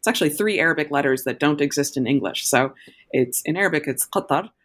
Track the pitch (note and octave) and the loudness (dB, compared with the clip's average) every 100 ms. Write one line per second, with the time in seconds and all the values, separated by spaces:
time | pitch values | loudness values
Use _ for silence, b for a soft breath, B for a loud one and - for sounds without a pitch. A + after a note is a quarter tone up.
0 | - A3+ D#3+ D3+ G#3 G#3 E3 D#3 D3+ D3 | 0 2 0 2 0 2 2 0 0 0
1 | C#3+ C3 - A#2+ D3 D3 C#3+ D3 C#3 - | 2 0 -2 0 0 2 0 0 -2 -2
2 | A#2+ C#3 G2 - - B2+ C3+ - B B | 0 2 0 -4 0 2 2 -4 B B
3 | B C3 B2+ - - E3 G3+ D#3+ C#3+ C3 | B 0 0 -2 -4 0 0 0 -2 -4
4 | - - - D3 G#3 _ | -2 -4 0 -2 -2 _